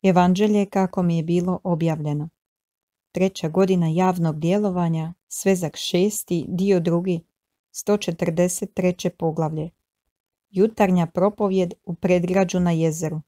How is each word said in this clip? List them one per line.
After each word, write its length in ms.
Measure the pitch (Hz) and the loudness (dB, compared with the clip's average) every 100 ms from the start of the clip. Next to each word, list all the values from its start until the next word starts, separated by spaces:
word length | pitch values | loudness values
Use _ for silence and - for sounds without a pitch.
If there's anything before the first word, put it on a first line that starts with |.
Evanđelje 640 | 196 180 180 185 214 208 196 | 4 4 4 4 2 2 0
kako 360 | 196 185 190 | 0 -2 0
mi 140 | 175 170 | 0 0
je 60 | |
bilo 380 | 160 175 175 180 | 0 0 0 -4
objavljeno. 640 | 190 170 165 160 151 147 156 _ _ _ _ _ _ _ _ | -2 -2 0 -2 -4 -4 -6 _ _ _ _ _ _ _ _
Treća 360 | - 190 190 165 | -2 -2 -2 -4
godina 400 | 170 190 185 165 | 0 2 2 2
javnog 520 | 160 185 180 165 156 | 2 0 2 -2 0
djelovanja, 720 | 165 202 208 180 170 160 160 175 _ | 0 0 0 0 -2 -2 -4 -12 _
svezak 480 | - 196 190 165 - | -4 0 0 -2 -6
šesti, 720 | - 175 202 - - 170 - | -4 0 0 -2 -4 -4 -4
dio 320 | 175 196 185 | -2 2 2
drugi, 400 | 170 170 185 170 - _ _ _ _ | 2 -2 0 -4 -6 _ _ _ _
sto 260 | - - 208 | -12 -2 -2
četrdeset 760 | 196 170 170 165 180 - 196 | -2 -4 -2 0 0 0 -8
treće 360 | - 180 180 180 | -2 -2 0 -6
poglavlje. 600 | - 165 160 156 156 160 _ _ _ _ _ _ _ _ | -4 -4 -2 -4 -4 -8 _ _ _ _ _ _ _ _
Jutarnja 560 | 208 220 220 202 185 170 | 0 0 2 2 4 0
propovjed 680 | - 190 208 202 190 175 - | 0 0 0 -2 0 -2 -4
u 100 | - | -10
predgrađu 680 | 170 185 180 175 185 185 185 | -4 2 2 2 0 0 2
na 100 | 175 | 2
jezeru. 500 | 165 160 160 160 156 | 2 0 0 -4 -6